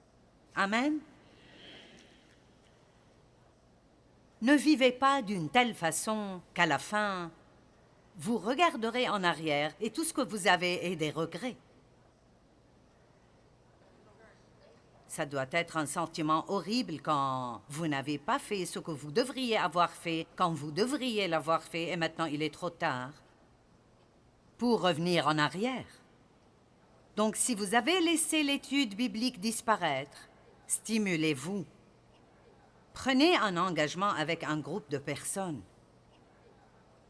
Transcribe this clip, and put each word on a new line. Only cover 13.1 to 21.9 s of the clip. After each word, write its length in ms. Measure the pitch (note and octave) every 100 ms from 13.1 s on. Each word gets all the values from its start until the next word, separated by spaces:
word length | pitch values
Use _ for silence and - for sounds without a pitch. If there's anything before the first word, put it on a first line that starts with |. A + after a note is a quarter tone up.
| _ _ _ - - _ _ - G#3 G#3 G#3+ A3 - - - - - _ - -
Ça 180 | - D3
doit 200 | C#3 C3+
être 260 | E3+ E3+ D#3+
un 80 | C#3+
sentiment 580 | F3+ D#3+ E3+ D#3 D#3 -
horrible 500 | G3 E3+ A#3+ F3+ D3
quand 600 | D#3+ D3 C#3 C3 B2 A#2 -
vous 180 | D3 E3
n'avez 300 | C#3 C3+ C#3+
pas 220 | - A#3+
fait 260 | - G3+ E3+
ce 140 | F#3+
que 120 | E3+
vous 200 | C#3+ D3
devriez 460 | D3+ C4 C4 B3 G#3+
avoir 340 | E3 F3 E3+
fait, 360 | - E3+ E3 - -
quand 160 | F3+
vous 200 | D#3 D3+
devriez 560 | D3+ B3 C#4 B3+ G#3+ F#3
l'avoir 340 | D#3+ D3 E3
fait, 280 | - E3
et 80 | E3